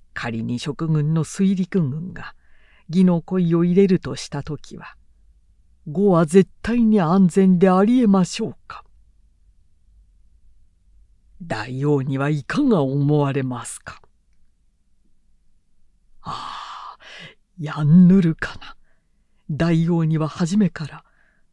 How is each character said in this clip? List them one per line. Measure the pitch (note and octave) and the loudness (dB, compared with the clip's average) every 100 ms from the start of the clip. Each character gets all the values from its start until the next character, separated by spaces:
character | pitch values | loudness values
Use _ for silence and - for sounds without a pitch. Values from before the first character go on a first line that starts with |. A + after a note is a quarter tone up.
| _ | _
仮 | - A#2+ A2+ | -12 -8 -6
に | A#2 A#2+ | -6 -6
蜀 | - C#3 E3 | -8 -6 -2
軍 | D#3 D3 | 0 0
の | D#3+ | -2
水 | D3+ - F#3+ F#3+ | -4 -2 0 0
陸 | F#3 G3 | -2 -2
軍 | D3 D3+ F3+ | -2 -4 -10
が | F3 - - _ - - _ - | -14 -18 -20 _ -20 -20 _ -4
魏 | E3+ | 2
の | F#3 E3+ | 4 2
恋 | - F#3 E3+ E3+ | -2 -2 0 2
を | F3 | 2
入 | F3+ | 4
れ | G3 | 4
る | F#3 | 2
と | - B2+ | -2 -10
し | - | -10
た | C#3+ | -10
時 | C#3 D3 - F#3+ | -10 -12 -14 -20
は、 | - - _ _ _ _ _ _ _ _ - | -20 -20 _ _ _ _ _ _ _ _ -10
呉 | D3+ G3+ | 0 2
は | E3+ E3 | 4 4
絶 | F#3 F#3 - | 4 2 -2
対 | - A#3+ | -4 0
に | A3+ G#3+ | 2 2
安 | D#3 F#3+ F#3 | 2 4 4
全 | G3 F#3+ F3+ | 4 4 4
で | F#3+ | 4
あ | F#3 | 4
り | G#3 B3+ | 2 2
え | A3+ | 2
ま | G3 | 2
し | F3+ - | 0 -4
ょ | G#3 | -10
う | - - | -12 -20
か。 | - - _ _ _ _ _ _ _ _ _ _ _ _ _ _ _ - - _ _ _ _ _ _ _ - | -20 -20 _ _ _ _ _ _ _ _ _ _ _ _ _ _ _ -20 -20 _ _ _ _ _ _ _ -20
大 | E3+ A2+ A2+ C3 C#3+ | -10 -8 -8 -4 -2
王 | D3 | 0
に | C3+ C3+ | -2 -2
は | C#3 | -2
い | D3+ | -4
か | - - | -4 -2
が | C#4+ G3+ | 2 2
思 | C3+ C#3+ C#3+ D3 | 0 0 2 2
わ | C#3 | 0
れ | C#3 | -2
ま | C3 A#2+ - | -6 -8 -12
す | - | -16
か。 | - - _ _ _ _ _ _ _ _ _ _ _ _ _ _ _ _ _ _ _ _ _ - | -18 -20 _ _ _ _ _ _ _ _ _ _ _ _ _ _ _ _ _ _ _ _ _ -20
あ | - - - - - - - - | -14 -12 -12 -14 -16 -16 -18 -20
あ、 | - - E3 _ _ - | -20 -20 -20 _ _ -14
や | D3+ - | -12 -4
ん | D3+ E3+ F3+ | 4 6 8
ぬ | F#3+ | 6
る | E3+ D#3+ | 4 -2
か | - - | -8 -12
な。 | - - _ _ _ _ _ _ - | -18 -20 _ _ _ _ _ _ -12
大 | D3 E3+ E3 E3+ | -4 0 0 2
王 | E3+ | 0
に | D#3+ D#3+ | 0 0
は | D#3 | -4
初 | - E3+ G#3 | -4 -2 2
め | G3 | 0
か | - D3 | -2 -12
ら、 | - - _ _ _ _ | -14 -20 _ _ _ _